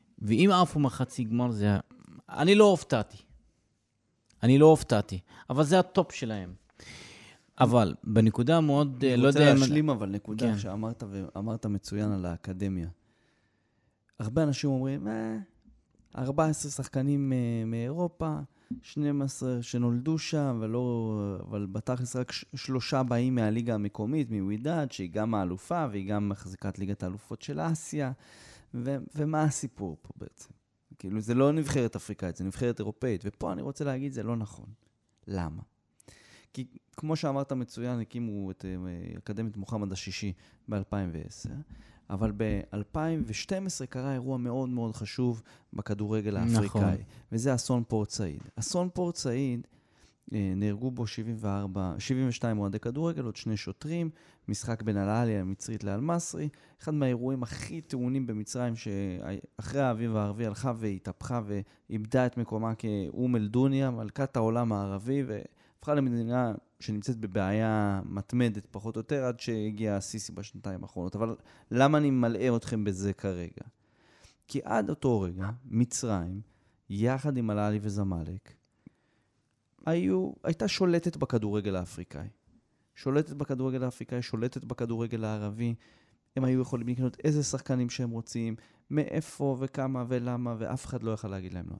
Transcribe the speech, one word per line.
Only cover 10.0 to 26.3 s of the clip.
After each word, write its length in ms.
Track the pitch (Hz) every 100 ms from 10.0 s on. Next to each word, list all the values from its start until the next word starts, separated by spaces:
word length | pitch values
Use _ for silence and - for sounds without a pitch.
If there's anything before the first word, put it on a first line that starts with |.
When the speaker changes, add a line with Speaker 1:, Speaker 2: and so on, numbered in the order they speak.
| 98
Speaker 2:
נקודה 420 | 101 - 110 120
Speaker 1:
כן. 60 | 104
Speaker 2:
שאמרת, 460 | 101 104 110 117 104
ואמרת 560 | 98 90 95 104 110 107
מצוין 460 | 101 - 101 104
על 140 | 95 90
האקדמיה. 600 | 85 - 92 98 92 85 - _ _ _ _ _ _ _ _ _ _ _ -
הרבה 240 | 107 143
אנשים 260 | 151 135 143
אומרים, 380 | 131 135 143 -
"אה, 300 | - - - 190 _ - - _ _ _ -
ארבע 280 | 131 147 156
עשרה 260 | 147 143
שחקנים, 640 | 143 131 135 135 143 135
אה, 300 | 127 117 117 113
מאירופה, 720 | 117 123 165 175 - 160 151 139 _ - -
שנים 400 | - 151 147 143
עשר 400 | 139 - 131 123
שנולדו 560 | 120 120 120 120 143 160
שם, 400 | - 156 139 117
ולא, 760 | 110 120 123 117 110 107 101 95 90
אבל 160 | 104 98
בתכלס 500 | 101 - 127 123 127
רק 160 | 123
ש-, 140 | - - 131
שלושה 480 | - 131 - 135
באים 320 | 127 120 127 123
מהליגה 380 | 107 113 120
המקומית, 580 | 110 101 - 107 156 117
מווידד, 560 | 107 95 107 139 165 117
שהיא 180 | - 92
גם 240 | 98 110 107
האלופה, 500 | 90 92 - 170 139
והיא 180 | 101 95
גם 200 | 104
מחזיקת 500 | 101